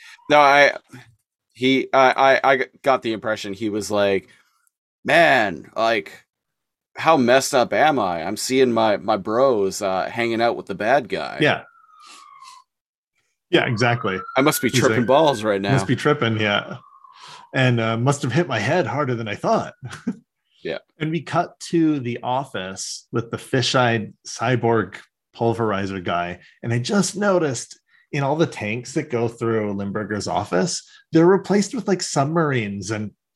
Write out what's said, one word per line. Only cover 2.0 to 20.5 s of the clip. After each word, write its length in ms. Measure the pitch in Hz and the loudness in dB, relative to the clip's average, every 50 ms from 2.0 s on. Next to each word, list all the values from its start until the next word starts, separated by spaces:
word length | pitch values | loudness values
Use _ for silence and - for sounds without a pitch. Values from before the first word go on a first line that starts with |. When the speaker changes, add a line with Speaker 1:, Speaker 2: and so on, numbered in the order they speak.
| 131 127 - - 135 135 131 - - | 6 6 6 6 4 4 4 4 4
Speaker 1:
I, 80 | 135 139 | 2 2
I 120 | 131 - - _ _ - | 2 0 -6 _ _ 0
got 180 | 139 131 127 | 0 0 0
the 120 | - 117 110 | 0 -4 -4
impression 400 | 98 - 110 110 107 - 104 98 | -4 -4 -4 -4 -4 -6 -10 -8
he 160 | 92 113 104 | -6 -4 -4
was 180 | 101 107 98 90 | -4 -4 -4 -2
like, 400 | 104 101 101 101 98 95 - _ _ _ _ _ _ _ _ _ _ _ _ _ _ _ - | 0 2 2 2 2 0 -2 _ _ _ _ _ _ _ _ _ _ _ _ _ _ _ -2
"Man, 680 | 113 143 170 165 151 139 123 107 98 85 69 - - - | 2 4 4 6 6 4 2 2 0 -4 -8 -12 -10 -4
like, 480 | - 113 117 117 104 - - - - _ _ _ _ _ _ _ _ _ _ _ _ _ _ - | -2 0 0 0 -2 -4 -8 -14 -20 _ _ _ _ _ _ _ _ _ _ _ _ _ _ -8
how 220 | - - 160 165 | -2 2 4 4
messed 380 | 143 120 117 127 135 131 - 143 | 4 6 4 4 4 4 2 2
up 180 | 127 117 92 101 | 2 2 2 2
am 240 | 107 139 156 151 | 2 2 2 2
I? 260 | 120 101 90 87 82 80 | 2 0 -2 -2 -4 -4
I'm 140 | 92 107 | -6 -6
seeing 340 | - - - 131 131 131 123 | -6 -4 0 2 2 4 4
my, 260 | 113 113 110 110 101 | 4 2 2 2 2
my 200 | - 85 107 110 | 0 0 -2 -2
bros, 640 | 101 87 110 110 120 135 139 120 104 98 95 92 - | -2 -2 -2 0 2 4 4 4 2 0 -2 -2 -4
uh, 260 | 104 95 95 92 73 | -4 -2 -2 -2 -4
hanging 320 | - - 120 117 117 113 113 | -4 -4 -4 -4 -2 0 0
out 160 | 117 120 101 | 0 0 0
with 120 | - - | -2 -8
the 80 | - 92 | -10 -8
bad 340 | 95 104 113 131 147 120 92 | -4 0 2 2 0 0 -2
guy." 300 | 95 82 73 58 53 - | -6 -6 -6 -6 -4 0
Speaker 2:
Yeah. 220 | 151 139 92 - - - _ _ _ _ _ - - - - - 1077 1077 1077 1077 1047 1047 1047 1017 _ _ _ _ _ _ _ _ _ _ _ _ _ _ _ _ _ - | 0 0 0 -2 -6 -14 _ _ _ _ _ -20 -20 -20 -20 -20 -20 -20 -20 -20 -20 -20 -20 -20 _ _ _ _ _ _ _ _ _ _ _ _ _ _ _ _ _ 0
Yeah, 160 | 180 151 - | 0 0 0
exactly. 540 | 131 123 101 123 120 120 120 - 101 95 92 - - - | 0 -2 0 0 0 0 0 -2 -4 -4 -6 -6 -4 -2
Speaker 1:
I 60 | 131 | 0
must 200 | 135 151 - - | 2 2 0 0
be 80 | - 110 | -2 0
Speaker 2:
He's 100 | 127 127 | 2 2
Speaker 1:
tripping 180 | 135 127 110 | 2 2 2
Speaker 2:
like, 100 | 123 117 | 2 2
Speaker 1:
balls 360 | 104 131 151 160 147 131 104 107 | 4 4 4 4 4 2 0 0
right 180 | 107 101 98 | 0 0 0
now. 100 | 98 101 | 2 2
Speaker 2:
"Must 160 | 135 131 - | 2 2 0
be 80 | - 127 | 0 -2
tripping, 440 | - - 147 147 147 120 113 110 107 | 0 2 0 0 2 0 -2 0 0
yeah. 380 | 110 104 101 104 - - - - - _ _ - _ - - - - - - - - - - | 0 0 0 -2 -2 -6 -12 -16 -18 _ _ -20 _ -20 -20 -20 -20 -20 -20 -20 -14 -6 -2
And, 240 | 139 127 127 120 117 | 0 2 2 2 0
uh, 180 | 113 113 113 | 0 -2 -2
must 240 | 113 120 139 143 - | 0 0 0 0 0
have 120 | - 120 123 | -2 -2 0
hit 140 | 165 175 | -2 -2
my 120 | 135 123 107 | -2 -2 -2
head 260 | 101 123 160 185 151 | -2 0 0 0 -2
harder 300 | - 131 143 147 135 123 | -2 -4 -4 -4 -4 -4
than 120 | 113 117 | -6 -6
I 80 | 104 101 | -8 -8
thought." 380 | - - 202 226 165 - - - _ - 120 - - - | -4 -2 0 0 0 -2 -6 -12 _ -18 -16 -14 -10 -10
<laughs> 80 | - - - _ _ _ _ _ _ | -10 -10 -10 _ _ _ _ _ _